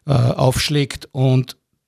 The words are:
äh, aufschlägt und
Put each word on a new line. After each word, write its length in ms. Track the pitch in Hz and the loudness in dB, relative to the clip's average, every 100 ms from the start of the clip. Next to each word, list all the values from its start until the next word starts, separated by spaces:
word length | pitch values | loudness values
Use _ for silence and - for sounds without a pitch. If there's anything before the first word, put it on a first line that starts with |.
| - | -2
äh, 60 | |
aufschlägt 960 | 131 120 - 131 - - 147 139 - - | 0 2 2 0 0 -2 -2 -2 -6 -10
und 460 | 135 131 131 123 - _ _ | -2 2 2 0 -8 _ _